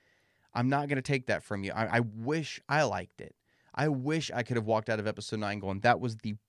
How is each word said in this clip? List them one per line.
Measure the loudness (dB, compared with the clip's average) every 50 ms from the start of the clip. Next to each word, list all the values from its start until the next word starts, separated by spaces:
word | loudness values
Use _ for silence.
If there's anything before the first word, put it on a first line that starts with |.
| _ _ _ _ _ _ _ _ _ _
I'm | -2 0 2 2
not | 2 2 0 0
gonna | -2 -2
take | 0 0 -2 0 0
that | 0 -2 -2
from | -2 -4 -4 -4 -4
you. | -2
I, | -2 0 0 2 2 2
I |
wish | 2 0 -4 -6 -2 -2 -2 -2 -2 -6 -10 -12 -4 0
I | 2 2
liked | 4 2 0 -2 -6 -8 _ -18
it. | -18 -18 -18 _ _ _ _ _ _ -10 -2
I | 0 0 2
wish | 2 0 0 0 0 0 0 -2 -2
I | -2
could | -2 0 0
have | 0 2
walked | 2 2 2 2 0
out | -2 0
of | 0
Episode | -2 -4 -4 -6 -6 -4 -4
nine | -2 -2 -4 -4
going, | -4 -4 -2 4
"That | 6 6 6 6
was | 2 -4 -4
the | -4 -6 -6 -6 -6 _